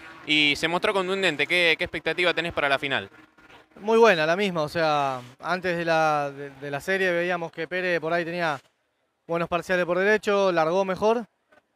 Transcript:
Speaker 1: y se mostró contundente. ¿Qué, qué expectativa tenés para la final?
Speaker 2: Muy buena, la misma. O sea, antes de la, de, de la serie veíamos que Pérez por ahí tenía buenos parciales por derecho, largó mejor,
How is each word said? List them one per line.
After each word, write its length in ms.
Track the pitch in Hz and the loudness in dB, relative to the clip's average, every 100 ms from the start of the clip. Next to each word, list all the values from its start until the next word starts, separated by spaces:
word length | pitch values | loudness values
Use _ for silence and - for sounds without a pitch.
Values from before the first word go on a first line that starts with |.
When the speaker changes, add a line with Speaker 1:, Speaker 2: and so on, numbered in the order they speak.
| - - - | -18 -16 0
Speaker 1:
y 280 | 151 147 139 | 2 4 2
se 100 | 160 | 0
mostró 260 | 175 208 | 0 0
contundente. 540 | 196 185 196 185 147 143 | 0 0 0 0 0 0
¿Qué, 300 | 175 170 156 | 2 2 2
qué 60 | |
expectativa 480 | 175 170 160 160 180 | -2 -6 -6 -2 0
tenés 200 | 160 170 | 0 -4
para 160 | 165 143 | -2 0
la 100 | 135 | 0
final? 320 | 143 123 98 - - _ - - - - | 0 -4 -4 -14 -20 _ -20 -20 -20 -10
Speaker 2:
Muy 200 | 208 226 | 0 4
buena, 280 | 226 156 156 | 6 6 2
la 100 | 180 | 0
misma. 260 | 202 170 | 0 -2
O 60 | 151 | -4
sea, 520 | 170 160 147 139 127 123 - | -2 0 0 0 -4 -10 -12
antes 380 | 156 180 180 170 | -6 -4 -2 -2
de 80 | |
la, 460 | 165 160 156 147 143 | 0 2 2 0 -2
de, 200 | 139 143 | -8 -14
de 200 | 135 143 | -12 -8
la 100 | 143 | -8
serie 320 | 165 190 190 | -2 0 0
veíamos 400 | 170 175 175 165 | 0 0 -2 -6
que 160 | - 160 | -8 -8
Pérez 320 | 180 180 170 | -4 -2 -2
por 120 | 156 | 0
ahí 120 | 170 | -2
tenía 340 | 165 175 165 139 - _ _ _ _ _ - | -2 -2 -2 -4 -10 _ _ _ _ _ -6
buenos 180 | 170 170 | -4 -2
parciales 380 | 175 165 180 | -4 0 0
por 140 | 170 175 | 2 2
derecho, 520 | 196 214 - 202 196 | 4 2 2 2 4
largó 340 | 170 160 185 | 4 2 2
mejor, 420 | 190 180 214 240 214 _ _ _ _ | 0 0 2 2 -2 _ _ _ _